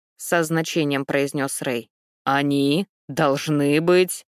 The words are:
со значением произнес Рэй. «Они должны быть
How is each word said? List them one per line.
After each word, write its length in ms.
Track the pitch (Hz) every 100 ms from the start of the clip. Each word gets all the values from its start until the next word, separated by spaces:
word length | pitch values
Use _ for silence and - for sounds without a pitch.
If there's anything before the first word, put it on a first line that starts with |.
| _ -
со 260 | - 170
значением 600 | 156 165 160 175 147 139 139
произнес 560 | 143 139 147 135 -
Рэй. 280 | 151 120 - _ _ _ -
«Они 600 | 139 143 143 139 151 202 _ -
должны 720 | 139 151 139 - 147 143 147
быть 460 | 170 180 180 - -